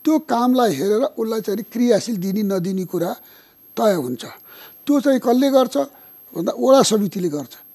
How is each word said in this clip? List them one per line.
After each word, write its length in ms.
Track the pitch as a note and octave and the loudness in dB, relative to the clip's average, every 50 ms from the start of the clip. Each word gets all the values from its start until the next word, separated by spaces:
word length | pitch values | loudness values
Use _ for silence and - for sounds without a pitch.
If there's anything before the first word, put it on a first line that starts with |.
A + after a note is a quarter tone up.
| - | -2
त्यो 140 | D4+ D#4 D#4 | 0 0 0
कामलाई 540 | D#4 - B3 A#3 A#3+ B3 B3+ B3+ A#3+ A3 E3+ | 0 0 -2 0 2 2 2 2 2 2 0
हेरेर 300 | C3 C#3+ G3 G#3 G#3+ C4+ | 0 0 0 0 0 0
उसलाई 380 | C#4 - - A3+ A3 A3+ A3 | -2 -4 -4 -6 -4 -4 -4
चाहिँ 240 | G3+ - G3+ G#3 A3+ - | -4 -4 -6 -6 -6 -6
क्रियाशील 460 | - A3+ A#3+ A#3+ A#3 - - - A#3+ F#3+ | -4 0 2 2 2 2 0 -2 -6 -4
दिने 260 | F3 G3 F#3+ G#3+ G#3+ | -4 -4 -2 -2 -2
नदिने 420 | G3 G3 F#3+ E3+ F#3+ F#3+ F#3+ F#3 | -2 -2 -2 -2 -4 -4 -4 -6
कुरा 300 | E3+ - F3 E3 F3+ - - _ _ _ _ _ _ _ _ _ _ - - | -4 -4 -4 -4 -4 -6 -8 _ _ _ _ _ _ _ _ _ _ -6 -2
तय 160 | A#3 A3 G3 | 0 2 2
हुन्छ। 320 | E3+ C3+ B2+ B2+ A#2+ - - - - _ _ - - - - _ _ _ | 0 -2 -6 -8 -10 -10 -14 -18 -20 _ _ -20 -20 -20 -20 _ _ _
त्यो 140 | - C#4+ D4 | 0 0 2
चाहिँ 200 | - C#4+ C4+ B3+ | 2 2 2 2
कसले 300 | - B3 A#3+ B3+ C#4 C#4 | 2 2 2 2 2 4
गर्छ 280 | C4 C4 C4 B3 - C#4+ C#4 - - _ _ _ _ _ _ _ - | 4 2 2 2 0 -4 -4 -6 -8 _ _ _ _ _ _ _ -10
भन्दा 180 | E3 E3+ G#3 - - | -6 -4 -4 -4 0
वडा 220 | A#3+ B3 C4 C4+ | 2 4 6 6
समितिले 480 | A#3 - A3 G#3+ G3+ F#3+ - G3+ F3 F3 | 6 4 2 0 0 -2 -4 -4 -4 -4
गर्छ। 280 | C#3+ D3 C3+ - - - - _ _ | -4 -6 -8 -10 -14 -20 -20 _ _